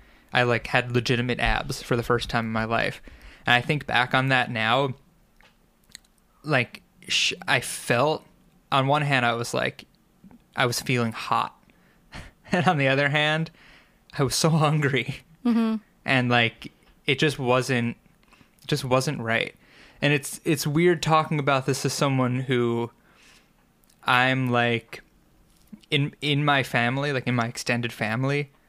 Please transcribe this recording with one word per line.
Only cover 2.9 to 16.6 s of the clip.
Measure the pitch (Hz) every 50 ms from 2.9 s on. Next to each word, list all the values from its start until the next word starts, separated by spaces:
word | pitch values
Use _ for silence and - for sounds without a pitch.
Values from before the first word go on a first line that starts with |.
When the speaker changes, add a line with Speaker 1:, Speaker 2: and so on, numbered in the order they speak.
| - - - - - - - - - - -
Speaker 1:
And | - 120
I | 123
think | 120 - 156 143 -
back | - - 117 123 123 -
on | 131 131 135
that | 135 127 123 113
now, | 123 113 110 110 120 131 143 135 123 - _ _ _ _ _ _ _ _ _ _ _ _ _ _ _ _ _ _ _ - _ _ _ _ _ _ _ _ _
like, | 147 151 131 120 - - - - _ _ _ -
sh-, | - - - - - - - -
I | - 143 127
felt, | 120 - - - - - 131 120 131 151 156 - - - _ _ _ _ _ _ _ _ -
on | 139 131
one | 135 143 151 147
hand, | 143 143 131 123
I | 120 117
was | 117 120 - -
like, | 127 123 127 131 - - _ _ _ _ _ _ _ _ - - - _ _ _
I | - 131
was | 123 117 -
feeling | - - 131 123 117 113 110
hot. | - - - 113 113 120 - - _ _ _ _ _ _ _ _ _ _ _ -
<laughs> | - - - - _ _ - -
And | 180 143
on | 170 180 147
the | 139 135
other | 135 135 143 143
hand, | 143 151 151 151 156 160 160 156 - - - - - - _ _ _ _ _ _ - -
I | 143
was | 123 -
so | - - 165
hungry. | 156 160 156 147 156 151 143 139 143 127 117 - 131 - - _ - _ _
Speaker 2:
Mm-hmm. | 240 233 233 226 220 220 220 - _ _ _ _
Speaker 1:
And, | 131 135 131 123 123
like, | 120 120 117 117 - -